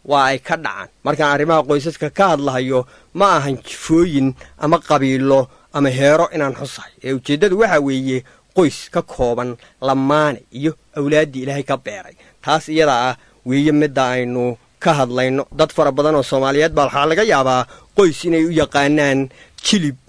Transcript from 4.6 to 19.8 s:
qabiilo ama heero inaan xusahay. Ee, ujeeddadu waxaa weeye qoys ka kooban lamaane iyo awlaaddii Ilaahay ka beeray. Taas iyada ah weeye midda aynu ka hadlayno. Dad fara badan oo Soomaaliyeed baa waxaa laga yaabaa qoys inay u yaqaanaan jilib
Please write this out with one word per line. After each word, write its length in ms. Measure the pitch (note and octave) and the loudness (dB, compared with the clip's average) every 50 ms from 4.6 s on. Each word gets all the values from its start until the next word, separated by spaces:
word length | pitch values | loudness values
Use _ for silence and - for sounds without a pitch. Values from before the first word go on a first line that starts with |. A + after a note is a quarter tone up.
| - D3+ E3+ E3 | -2 0 0 0
qabiilo 680 | - - D3+ C#3 C3+ C3 C3 C3 C3+ C#3 C3+ C3+ B2+ - - _ _ _ - | 0 0 0 0 2 0 0 0 2 2 2 2 2 0 -6 _ _ _ -4
ama 160 | D3 C#3+ C3+ | -2 -2 0
heero 400 | B2+ C3+ C#3 C#3+ D3+ D#3+ E3+ - | 0 2 4 4 4 4 2 0
inaan 240 | - D#3+ C#3+ C3+ B2 | -2 -4 -4 -4 -6
xusahay. 360 | - C#3+ C3 - - - - _ _ - | -8 -12 -14 -14 -16 -18 -20 _ _ -8
Ee, 100 | C3 C3+ | -6 -6
ujeeddadu 460 | C3 - - C#3+ D3+ G3 G#3 F3+ G#3 | -6 -4 -4 -2 0 0 2 2 2
waxaa 200 | A3+ G3+ F3 D3+ C#3+ | 2 2 2 2 0
weeye 400 | C#3 C3+ C3 C3 C3+ B2+ B2+ B2+ - _ _ _ _ - | 0 -2 -2 -2 -2 -4 -4 -6 -10 _ _ _ _ 0
qoys 340 | F#3 F3+ C#3 - - - - | 2 2 2 0 -4 -10 -8
ka 120 | - F3 | -6 -6
kooban 520 | - - - - B2+ A#2+ A#2+ A#2+ B2 B2 A#2+ - - - _ _ | -6 -6 -4 -2 -2 -2 0 -2 -4 -6 -8 -12 -16 -20 _ _
lamaane 600 | C3 C3+ C3+ C3+ C3+ C#3 D3 D3+ D3+ D3 C3 - - _ | -2 0 0 2 2 2 2 2 2 0 -2 -6 -10 _
iyo 220 | - B2 C#3+ D#3+ D#3 - _ _ - | -8 -6 -4 -4 -4 -6 _ _ -8
awlaaddii 480 | D#3 C#3+ C#3+ D3+ D3+ D#3 D3 C3 C3 B2+ | -6 -2 0 2 2 2 0 -4 -8 -8
Ilaahay 200 | C#3 C#3 C#3+ C#3 | -6 -6 -6 -4
ka 140 | - C#3 | -4 -6
beeray. 380 | B2+ - - G#3 F#2+ - - - _ - - _ _ | -6 -6 -10 -14 -14 -16 -20 -20 _ -20 -20 _ _
Taas 280 | - - D3+ D#3+ - - | -4 -2 -2 -2 -2 -2
iyada 260 | D#3 D#3 D#3+ D3 B2+ A#2 B2 B2+ | 0 2 2 2 2 2 0 -2
ah 60 | A#2+ - _ _ _ _ - | -4 -6 _ _ _ _ -6
weeye 260 | B2 C3 C#3 D3 D3+ | -2 0 2 2 2
midda 380 | D3+ D3 D3+ D3 C3 C#3 C3 B2 | 2 2 2 0 0 0 -2 0
aynu 480 | B2+ B2+ B2 B2 B2 B2 B2 B2 A#2+ - _ _ _ - | -2 -2 -4 -4 -4 -4 -4 -4 -6 -8 _ _ _ -2
ka 140 | - F3+ D#3 | 0 0 2
hadlayno. 520 | C#3+ C3 A#2+ A#2+ B2+ B2+ B2+ C3 C#3 C3+ - | 2 0 0 0 0 0 0 0 -2 -4 -4
Dad 180 | - - D#3 D3+ | -2 -2 -2 0
fara 200 | - - D#3 C#3+ | 0 0 0 2
badan 240 | C3 C#3+ C#3+ D#3 D#3 | 2 0 2 2 2
oo 80 | C#3+ B2+ | 0 0
Soomaaliyeed 500 | - C#3 C3+ C3 C3+ C#3 D3 D#3 E3 D#3 | 0 -2 0 0 0 2 2 0 0 0
baa 120 | D#3 C#3+ | 0 0
waxaa 180 | B2 A#2 C#3 C#3+ | 0 0 0 0
laga 180 | D#3+ E3 F#3 A3+ | 2 2 2 2
yaabaa 440 | A3 E3+ C3+ C3 C3 B2+ B2+ A#2+ - - - - _ - | 2 2 2 2 2 0 0 -2 -4 -10 -20 -20 _ 2
qoys 280 | - G3+ E3+ C3+ - - | 2 4 4 2 -2 -2
inay 200 | F3 E3 D#3+ D#3+ | 0 0 2 2
u 60 | E3+ | 2
yaqaanaan 800 | E3 D#3 D3 - - C#3+ C#3 C#3+ D3+ D3+ D3 C#3+ C3+ C3+ C3+ C3 - - - - _ - | 0 0 0 0 0 0 2 2 2 2 2 2 0 0 -2 -4 -8 -16 -20 -20 _ -8
jilib 340 | - - A3 G3+ | -4 -2 -2 0